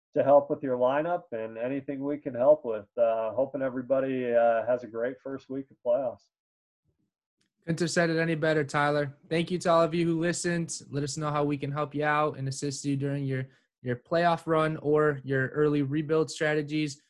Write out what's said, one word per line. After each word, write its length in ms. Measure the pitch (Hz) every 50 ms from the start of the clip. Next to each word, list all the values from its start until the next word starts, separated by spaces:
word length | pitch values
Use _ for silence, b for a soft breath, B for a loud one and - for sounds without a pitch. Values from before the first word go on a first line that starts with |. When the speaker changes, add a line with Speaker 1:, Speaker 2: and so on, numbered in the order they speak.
| _ _ -
Speaker 1:
to 100 | - -
help 260 | 135 143 143 143 -
with 140 | 151 139 -
your 140 | 135 127 123
lineup 460 | 123 127 139 147 156 170 180 175 - - 120
and 240 | 110 110 113 113 113
anything 440 | 120 127 139 139 135 - 139 135
we 160 | 139 143 147 143
can 160 | - 139 123
help 300 | 117 127 - 202 202 -
with. 240 | 120 110 107 101 - _ 120
Uh, 360 | 117 113 113 113 113 110 101
hoping 280 | 120 139 135 - 135
everybody, 720 | 135 131 120 131 123 120 135 135 131 135 131 127 123 120 120
uh, 320 | 117 117 117 113 113 110
has 200 | 120 127 120 120
a 20 | 104
great 320 | 110 113 117 131 135 -
first 300 | - 135 135 131 - -
week 200 | 131 139 135 -
of 60 | - _ -
playoffs. 440 | 120 123 135 135 120 107 - _ _ _ _ _ _ _ _ _ _ _ _ _ _ _ _ _ _ _ _ _ _ _ _ _ _ _ _ _
Speaker 2:
Couldn't 160 | 165 165 156
have 100 | 175 156
said 180 | - 180 170 165
it 80 | 160 160
any 180 | 165 165 165
better, 280 | 156 156 156 156 156 143
Tyler. 500 | 139 - 147 147 147 147 147 147 139 - - _ -
Thank 220 | 160 170 170 170
you 60 | 180 165
to 100 | - 180
all 120 | 165 165
of 120 | 170 160 160
you 120 | 175 170
who 140 | 170 165 160
listened. 640 | 170 175 170 - - 175 170 170 165 165 - - - -
Let 140 | 123 143 147
us 140 | 143 - 156
know 140 | 151 147
how 120 | 147 151 147
we 140 | 147 147 139
can 140 | 143 139
help 220 | 139 151 147 139 147
you 120 | 143 147
out 320 | 151 151 151 151 151 - 135
and 100 | 135 135
assist 380 | 135 - 143 143 135 - -
you 100 | 143 143
during 300 | 139 143 143 139 143 139
your, 220 | 135 131 131 131 135 b b b b _ _
your 160 | - 127 120 -
playoff 500 | - _ 170 170 170 170 165 165 - 160
run 300 | 160 156 156 156 156 156
or 420 | - 147 151 151 151 151 143 135 131
your 240 | 131 135 135 131 127
early 320 | - 147 151 147 147 147
rebuild 500 | 139 135 143 160 156 143 160 160 156 151
strategies. 680 | - - 160 151 151 156 147 143 151 156 151 147 135 - _ _